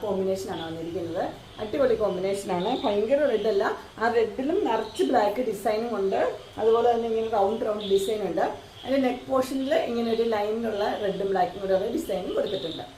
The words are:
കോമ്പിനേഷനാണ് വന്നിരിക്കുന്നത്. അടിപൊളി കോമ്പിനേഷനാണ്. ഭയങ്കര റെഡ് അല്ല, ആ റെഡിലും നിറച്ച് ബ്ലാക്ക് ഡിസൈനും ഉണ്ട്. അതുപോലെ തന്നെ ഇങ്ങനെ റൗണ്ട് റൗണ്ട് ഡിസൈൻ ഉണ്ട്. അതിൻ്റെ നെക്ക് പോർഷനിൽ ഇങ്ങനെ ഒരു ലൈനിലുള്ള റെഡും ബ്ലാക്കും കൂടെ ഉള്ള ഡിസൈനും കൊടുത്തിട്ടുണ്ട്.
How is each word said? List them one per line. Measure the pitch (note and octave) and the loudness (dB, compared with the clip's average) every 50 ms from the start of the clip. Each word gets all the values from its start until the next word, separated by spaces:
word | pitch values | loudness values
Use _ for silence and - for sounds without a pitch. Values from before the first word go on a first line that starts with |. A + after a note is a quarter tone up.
| - | -2
കോമ്പിനേഷനാണ് | G#3+ F#3+ F#3+ F#3+ F#3+ F#3+ F#3+ - - F3+ E3 E3 E3 | -2 -2 0 0 0 0 -2 -4 -6 -6 -6 -6 -8
വന്നിരിക്കുന്നത്. | E3 E3 E3 E3+ E3+ F#3 E3+ E3+ E3+ F#3 A#3 D#4 - - - - - - A3 | -8 -8 -8 -6 -6 -6 -6 -4 -4 -4 -4 -4 -6 -10 -16 -20 -12 -10 -8
അടിപൊളി | G#3 - D4+ C#4 - A3 - G#3+ | -4 0 2 4 4 4 2 2
കോമ്പിനേഷനാണ്. | G3+ F#3 F3+ F#3 F#3+ G3 G3 - G3+ F#3 F3 F3+ G#3+ B3+ - - | 0 0 0 -2 -2 -2 -2 -2 -2 -2 0 0 0 -2 0 0
ഭയങ്കര | B3 G#3 G#3 G#3+ A3+ C4+ C#4+ D4+ C4+ A3+ | 0 2 2 2 2 2 4 4 2 2
റെഡ് | G3+ G#3 A3+ G#3+ | 2 2 2 2
അല്ല, | G3 G#3+ C#4 G#4+ - - - - - | 2 2 0 -2 -4 -8 -16 -8 -2
ആ | G#3+ A#3 A3+ A#3 | 0 2 2 2
റെഡിലും | A3 G#3+ - - B3+ C#4+ E4+ G#4 G#4+ C4+ | 2 2 0 -4 -2 0 0 0 2 2
നിറച്ച് | A3 A3+ A3 - - - F4+ C4+ | 0 0 -2 -4 -2 0 0 4
ബ്ലാക്ക് | C4 B3 G#3 G3+ - B3 B3+ A3+ | 4 4 4 4 2 0 -2 -2
ഡിസൈനും | G#3 F#3+ - A#3+ G#3+ A3 A#3 A#3+ A3+ G3+ | -2 -2 -2 -2 0 0 -2 -2 -2 0
ഉണ്ട്. | G3 G3 G3+ A#3+ D4+ B4+ - - - - - - | 0 0 2 2 0 0 -2 -4 -12 -16 -8 0
അതുപോലെ | G#3 A3+ A3+ A#3 A#3 A#3+ A#3 | 2 4 4 6 6 4 4
തന്നെ | A#3 A3+ A#3 A3+ | 4 2 0 0
ഇങ്ങനെ | A3 A3+ A3+ A3+ | 0 0 0 2
റൗണ്ട് | G#3 G3 G3+ A3 A#3 - A3 | 2 2 2 2 0 0 -2
റൗണ്ട് | G#3 G#3 G3 G3 G3 | -2 -2 0 2 2
ഡിസൈൻ | G3 F#3+ - A3 G#3+ G3 F3 | 2 4 2 -2 -2 -2 -2
ഉണ്ട്. | E3 F3+ A3 - - - - - - - - | 0 0 0 -2 -2 -6 -14 -18 -20 -14 -6
അതിൻ്റെ | A#3+ C4+ C#4 C4 | -2 0 2 2
നെക്ക് | B3+ - - - - | 2 0 -2 -4 0
പോർഷനിൽ | C4+ C4 B3+ - C#4+ C4+ C4+ C4 D4+ - - B3+ | 0 0 0 0 -2 -2 0 2 2 2 2 0
ഇങ്ങനെ | A#3 A#3 A#3 A#3 A3+ | -2 -2 0 0 2
ഒരു | A3 A#3 A#3 A3+ | 2 2 2 2
ലൈനിലുള്ള | G#3 G3+ G#3 A3 A3+ A#3 A3+ G#3 G3+ G#3 A3+ - - G#3+ | 0 0 0 -2 -2 -2 -2 -2 0 0 -2 -2 -2 -2
റെഡും | G3 F#3 E3+ G3+ G3 | -2 -2 0 -2 0
ബ്ലാക്കും | G3 F#3 F3+ F3 - G3 G3 | 2 2 2 0 0 -6 -2
കൂടെ | F#3+ F#3+ | 2 2
ഉള്ള | F#3 F#3+ A3+ A#3 | 2 2 0 -2
ഡിസൈനും | D4+ - - G3+ F3+ F#3 A#3+ G#4 | -4 -4 -2 -4 -4 -4 -4 -2
കൊടുത്തിട്ടുണ്ട്. | - - - G3 F#3+ - E3 D#3 - - - - | -2 -2 -2 -2 -4 -4 -6 -8 -8 -12 -14 -14